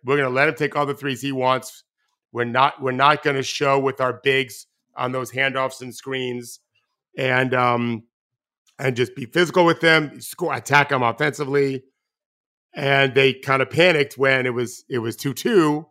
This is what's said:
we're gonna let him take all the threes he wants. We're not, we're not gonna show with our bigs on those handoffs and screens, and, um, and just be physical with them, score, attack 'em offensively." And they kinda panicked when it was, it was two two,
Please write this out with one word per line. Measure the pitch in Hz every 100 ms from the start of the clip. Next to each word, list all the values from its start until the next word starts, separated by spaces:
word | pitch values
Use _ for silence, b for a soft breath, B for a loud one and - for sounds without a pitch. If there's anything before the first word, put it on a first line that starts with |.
we're | 123 143
gonna | 135
let | 127 151
him |
take | 156 147 147
all | 143
the |
threes | 139 139 120
he | 139
wants. | 131 127 131 - - _ _ _ _ _
We're | 117
not, | 120 123 139 -
we're | 135
not | 127 139 151
gonna | 147 135
show | 123 - 143 139
with | 135 131
our | 127 120
bigs | 139 135 127 - - _ _ -
on | 127
those | 131 120
handoffs | 127 135 131 131 -
and | 127
screens, | 117 139 131 127 123 120 - _ _ _ _ _ -
and, | 131 127 131
um, | 127 123 120 120 113 - _ _ _ _ _ _ -
and | 131 120
just | 120
be | - 120
physical | 165 170 180 170
with | 160
them, | 165 160 151 -
score, | - - 165
attack | 123 - 143 139
'em | 135
offensively." | 120 113 147 143 139 139 139 131 - _ _ _ _ _ _ _ _
And | - 139 139 135
they | 127 135
kinda | 127 - 135 135
panicked | 156 180 156 143 -
when | 135 131 127
it |
was, | 120 117 - -
it | 123
was | 113 -
two | 143
two, | 127 247 214 156 151 160